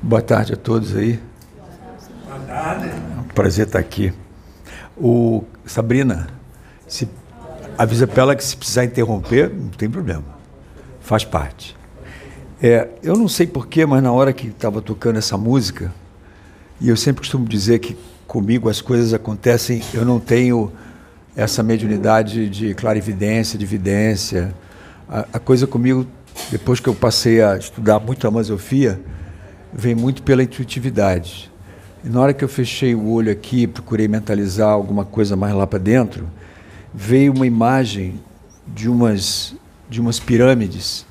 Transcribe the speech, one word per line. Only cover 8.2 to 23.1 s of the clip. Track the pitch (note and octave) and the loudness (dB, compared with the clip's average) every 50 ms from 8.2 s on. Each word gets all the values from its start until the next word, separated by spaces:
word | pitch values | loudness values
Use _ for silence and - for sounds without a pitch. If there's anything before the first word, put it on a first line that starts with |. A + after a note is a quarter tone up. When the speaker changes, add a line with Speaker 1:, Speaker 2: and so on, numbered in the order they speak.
| C3 | 4
Speaker 1:
ela | C3+ C#3+ | 4 2
que | C#3 | 0
se | - - - | -2 -8 -8
precisar | - - - - B2+ B2 | -8 -8 -2 0 0 0
interromper, | B2 B2 C3 A#2 G#2+ G#2+ G2 F#2 - A2+ B2+ D#3+ - | 0 0 0 0 0 0 -4 -2 2 4 4 4 2
não | G#3 F#3+ C3 G#2+ | 0 -8 -10 -10
tem | F#2 - A2+ G#2+ | -6 -4 -4 -4
problema. | A#2 F#3+ F3 G#2+ E2+ D#2 C#2+ C#2+ - - - - - - - - - - - - - - | -4 -4 -6 -6 -6 -6 -8 -12 -18 -20 -20 -20 -20 -20 -20 -20 -20 -20 -20 -20 -20 -20
Faz | - - A2 A2 - | -4 0 0 0 0
parte. | - - E2 C#2+ C#2 - - - - - - - - - - - - - - - - - - - - - - | 0 -2 -2 -2 -4 -10 -14 -18 -20 -20 -20 -20 -20 -20 -20 -20 -20 -20 -20 -20 -20 -20 -20 -20 -20 -10 2
É, | - A#2+ A#2 A#2 - - - - - | 4 6 6 6 4 -2 -10 -8 -2
eu | - F3 | 0 2
não | A3 A#3 F3+ | 2 2 2
sei | - - F3 | 2 2 0
porquê, | E3+ - C#3 A#2+ - - D#3 D#3+ | 0 0 -6 -8 -2 2 2 4
mas | D3+ C#3 C3 | 4 4 4
na | C3+ B2+ | 4 4
hora | A#2+ B2+ C3+ C3+ | 4 4 4 2
que | B2+ - - A2+ | 2 -2 -8 -12
tava | G#2 - - A2 G2+ G#2+ | -8 -4 -4 -4 -4 -4
tocando | - - A2 F#2 - A#2 A2+ | -6 -6 -8 -2 -2 0 0
essa | A2 G#2 - G#2+ G2 | 0 -2 -2 -4 -2
música, | G#2 A2+ B2+ C#3 A2 G2 - - - F2+ - - - - - - - - - - - - - - - - - - | 0 2 2 2 2 -2 -6 -8 -8 -8 -10 -12 -20 -20 -20 -20 -20 -20 -20 -20 -20 -20 -20 -20 -20 -20 -12 -2
e | - - | 2 2
eu | A2+ | 2
sempre | A2+ - D3 C3+ - | 4 2 0 0 0
costumo | - - - C3+ A#2+ | -4 -4 -2 -2 -2
dizer | A2 G#2 G#2 F#2+ G#2+ A#2 A2+ | 0 -2 -2 2 4 2 2
que | A2 - - - - - - - - | 2 -4 -12 -12 -16 -20 -20 -20 -20
comigo | - - A#2 G2+ G2+ A#2 B2+ A2+ A2 | -8 -4 -4 0 0 0 2 2 0
as | G#2 - | -2 -2
coisas | - - B2 A#2 A#2 A2+ A2+ | -2 0 2 2 2 2 0
acontecem, | A2 A2+ - G#2+ G2 - B2 A#2+ A#2+ - - B2 A2+ A2 - - | 0 -2 -6 -8 0 2 2 2 2 0 -2 -4 -4 -4 -6 -4
eu | A2+ A#2 | -2 0
não | B2 B2 A#2 | 2 0 0
tenho | A2+ - A#2 A#2+ B2 B2 B2 A#2 A2 G2 - - - - - - - - - - - - - | 2 2 2 4 4 4 2 2 0 -2 -6 -14 -20 -20 -20 -20 -20 -20 -20 -20 -20 -14 -6
essa | - G#2+ G#2+ - - | -4 -4 -2 0 0
mediunidade | A2+ A2+ A2+ A2 A2+ G#2+ G#2+ G2+ G2 A2 A2 A2 A2 G#2 G#2 A2+ A2 G2+ | 2 2 2 2 2 0 -2 0 2 4 4 4 2 0 -2 -4 -4 -4
de | F#2+ G2 A2+ G#2+ G2 | -4 -4 -4 -4 -4
clarividência, | G2 A#2+ A2+ A2 G#2+ F#2+ A2 | -2 -2 0 0 0 -2 -4